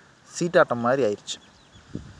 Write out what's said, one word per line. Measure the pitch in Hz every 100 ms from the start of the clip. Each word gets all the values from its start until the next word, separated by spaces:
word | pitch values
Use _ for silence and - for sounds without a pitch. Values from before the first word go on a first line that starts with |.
| - _ - -
சீட்டாட்டம் | 170 175 147 123
மாதிரி | 117 139
ஆயிடுச்சு | 110 101 - - - - - - - - -